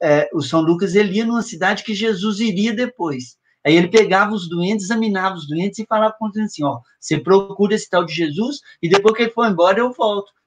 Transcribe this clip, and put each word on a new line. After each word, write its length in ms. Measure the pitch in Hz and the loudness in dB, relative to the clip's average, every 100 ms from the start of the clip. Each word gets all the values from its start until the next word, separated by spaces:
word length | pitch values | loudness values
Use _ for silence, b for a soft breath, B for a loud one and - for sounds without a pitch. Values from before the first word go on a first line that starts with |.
é, 260 | 160 147 147 | 2 2 2
o 60 | 165 | -2
São 180 | 139 160 | -2 0
Lucas, 340 | 160 170 190 | 2 0 2
ele 200 | 196 208 196 | 2 2 0
ia 80 | 226 | -2
numa 160 | 233 | -2
cidade 400 | - 160 185 208 | -4 -4 -2 -2
que 120 | - | -4
Jesus 440 | 202 220 185 214 202 | -4 -2 -2 -2 -2
iria 320 | 226 180 220 | -2 0 -2
depois. 640 | 214 247 - 170 131 123 _ _ _ 143 | -2 -4 -4 -6 -6 -10 _ _ _ 2
Aí 100 | 165 | 4
ele 120 | 175 | 6
pegava 440 | 220 190 190 208 | 4 4 4 2
os 160 | 214 170 | -2 -4
doentes, 360 | 170 175 220 | -4 -2 -2
examinava 500 | 185 226 220 190 190 | -2 -2 0 0 -2
os 120 | 180 147 | -4 -6
doentes 320 | 156 196 190 | -4 -4 -6
e 60 | 214 | -4
falava 280 | 220 220 220 | 0 0 -2
com 100 | 220 | -6
eles 240 | 208 214 | -4 -6
assim, 120 | - | -4
"Ó, 160 | 143 127 - _ | -4 -4 -12 _
você 200 | - 151 | -6 -2
procura 560 | 175 196 196 - 202 | 4 4 2 0 0
esse 160 | 208 - | 0 0
tal 140 | 180 | -2
de 100 | 170 | 0
Jesus 460 | 156 160 151 240 285 b b | -2 -2 -2 -6 -8 b b
e 80 | 170 | 2
depois 260 | 196 214 | 4 4
que 80 | 220 | 2
ele 80 | 233 | 0
for 140 | 233 233 | 0 0
embora 320 | 170 180 196 | 4 4 4
eu 120 | 247 | 0
volto 400 | 247 220 202 202 _ | 0 -2 -2 -6 _